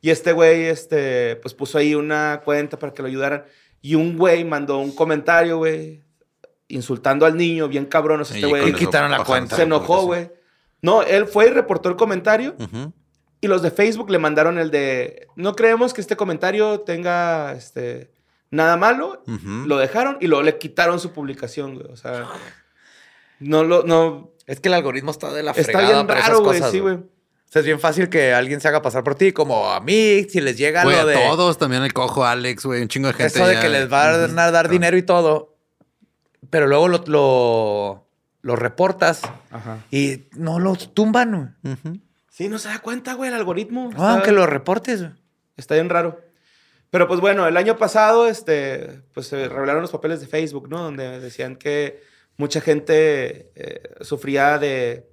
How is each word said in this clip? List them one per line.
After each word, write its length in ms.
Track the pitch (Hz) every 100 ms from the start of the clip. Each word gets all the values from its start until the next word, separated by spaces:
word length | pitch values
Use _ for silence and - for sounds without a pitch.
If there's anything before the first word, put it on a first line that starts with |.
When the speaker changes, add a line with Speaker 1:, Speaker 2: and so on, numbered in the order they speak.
Speaker 1:
Y 100 | 156
este 200 | 160 -
güey, 340 | 165 165 165 165
este, 680 | 160 - 156 135 127 120 117
pues, 160 | 123
puso 240 | - 139 156
ahí 180 | 147 151
una 460 | 151 151 151 147 151
cuenta 340 | 147 147 147
para 140 | 143
que 80 | 139
lo 60 | 131
ayudaran. 360 | 131 139 143 - _ _ _
Y 140 | 139 156
un 220 | 165 165
güey 280 | 185 170 170
mandó 320 | 151 143 139
un 180 | 139 139
comentario, 600 | 160 151 147 170 170 165
güey, 460 | 160 156 156 156 _ _ _ _ - _ _
insultando 580 | 131 117 123 139 135 160
al 100 | 160
niño, 320 | 175 165 151
bien 180 | 139 139
cabrón. 360 | 165 151 151
O 40 | 143
sea, 100 | -
este 100 | 143
Speaker 2:
Y 20 |
Speaker 1:
güey 120 | 143
Speaker 2:
con 80 | 139
eso 80 | -
Speaker 3:
quitaron 320 | 175 156 143
la 60 | 139
Speaker 2:
bajaron 200 | - 127
Speaker 3:
cuenta. 140 | 123 -
Speaker 1:
se 80 |
enojó, 340 | 160 156 - 180
Speaker 2:
la 60 |
Speaker 1:
güey. 280 | 185 175 175 - _ _ _ _
No, 200 | 165 220
él 220 | 185 196 208
fue 200 | 208 226
y 20 |
reportó 400 | 262 - 180 185
el 60 | 180
comentario. 600 | 220 185 180 220 269 -
Speaker 2:
Ujú. 340 | 104 113 147 - _ _ _ _
Speaker 1:
Y 60 | 208
los 140 | 185
de 100 | 165
Facebook 380 | - 208 220 208
le 100 | 185
mandaron 380 | 156 151 160 170
el 140 | 160
de: 560 | 147 139 131 127 - - -
"No 200 | 185 202
creemos 380 | 226 233 240
que 80 | 240
este 140 | 190 208
comentario 680 | 196 160 185 202 214 208
tenga, 720 | 208 170 175 175 170 165 143
este, 580 | 135 117 - 123 123 127 _ _ _ _
nada 280 | 147 160 170
malo". 460 | 208 254 330 381 -
Speaker 2:
Ujú. 400 | 107 92 104 143
Speaker 1:
Lo 100 | 143
dejaron 400 | 131 208 269 277
y 60 | 170
luego 160 | 143
le 140 | 156 151
quitaron 420 | 151 - 170 175
su 120 | 170
publicación, 640 | 160 143 139 - - 139 131
güey. 120 | -
O 40 | 127
sea, 300 | 127 123 120 - - - _ _ _ _ _ _ _ _
no 240 | 139 156
lo, 200 | 160 175
no 480 | 170 165 165 160 - _ -
Speaker 3:
Es 120 | 135
que 100 | 190
el 40 | 180
algoritmo 360 | 139 127 139
está 200 | 151 147
de 100 | 147
la 80 | 151
Speaker 1:
Está 120 | 147 151
Speaker 3:
fregada 200 | - 123
Speaker 1:
bien 140 | 139 -
Speaker 3:
para 120 | -
esas 100 | 226
Speaker 1:
raro, 120 | 226
güey, 160 | 202 175
Speaker 3:
cosas, 120 | 139
Speaker 1:
sí, 80 | 190
Speaker 3:
güey. 160 | 196 180
Speaker 1:
güey. 120 | 175
Speaker 3:
O 420 | _ _ _ _
sea, 100 | 156
es 40 | 147
bien 140 | 147
fácil 300 | 170 156 180
que 240 | 165 135
alguien 260 | 123 127 143
se 80 | 147
haga 140 | 151
pasar 220 | 143 117 127
por 100 | 139
ti, 160 | 190
como 380 | 185 147 117 101
a 80 | 92
mí, 460 | 117 208 220 202 202
si 120 | 185
les 160 | 139 113
llega 260 | 143 160
Speaker 2:
Güey, 140 | 180 -
Speaker 3:
lo 40 |
Speaker 2:
a 20 | 156
Speaker 3:
de 80 | 135
Speaker 2:
todos, 420 | 131 160 175 160
también 240 | 143 127
el 100 | 135
cojo 320 | - 127 127 123
Alex, 400 | 123 123 113 135
güey, 160 | 123
un 80 | 117
chingo 180 | 135 135
de 60 |
gente 140 | 120 - -
Speaker 3:
eso 100 | 180
de 60 |
Speaker 2:
ya 80 | 120
Speaker 3:
que 80 | 117
les 180 | 139 131
van 280 | 139 151 165
a 100 | 165
Speaker 2:
Ujú. 260 | 165 170
Speaker 3:
dar 140 | 165 165
Speaker 2:
Ah. 40 |
Speaker 3:
dinero 280 | 180 170 185
y 40 |
todo, 520 | 180 175 165 151 - _ _ _ _ _ _ _ _ _ -
pero 180 | 160 143
luego 220 | 143 175
lo, 140 | 175 175
lo, 1000 | 151 139 131 120 113 110 104 101 98 _ _ _ _
lo 140 | 123 120
reportas 640 | 123 - 185 180 165 160 - - _
Speaker 1:
Ajá. 280 | 117 113 110 104
Speaker 3:
y 320 | 139 139 131 - -
no 240 | 165 170
lo 160 | 185 180
tumban, 800 | - - 214 233 240 196 131 -
güey. 120 | 139 135
Speaker 2:
Ujú. 240 | 156 185 _ _ _
Speaker 1:
Sí, 200 | _ 190
no 100 | 214
se 80 | 214
da 120 | 220
cuenta, 340 | - 247 254
güey, 160 | 254 262
el 60 | 240
algoritmo. 480 | 185 175 214 240 247
Speaker 3:
No, 40 |
Speaker 1:
Está 200 | 208 190
Speaker 3:
aunque 220 | 226 196
lo 120 | 208 170
reportes, 560 | 139 139 202 - 226
güey. 120 | 170 139 _ _ _ -
Speaker 1:
está 200 | - 156
bien 120 | 175
raro. 300 | 175 170 165 _ _ _ _ _ _ _
Pero, 180 | 180 175
pues, 140 | 180
bueno, 260 | 196 202 170
el 80 | 170
año 220 | 202 226
pasado, 500 | 214 214 214 226 233
este, 720 | 220 - 151 135 131 - 135 _
pues, 140 | - 127
se 200 | 139 131
revelaron 340 | 131 139 147
los 100 | 170
papeles 280 | 160 160 160
de 80 | 139
Facebook, 400 | 156 160 139 131
¿no? 140 | 160
Donde 360 | 170 139 131 127
decían 340 | 127 120 131 131
que 460 | 151 147 143 - _ _ _ _
mucha 240 | 143 151
gente, 920 | 156 147 151 156 156 143 123 - - -
eh, 260 | - - - -
sufría 580 | - 139 139 139 139 147
de 480 | 147 135 120 120 _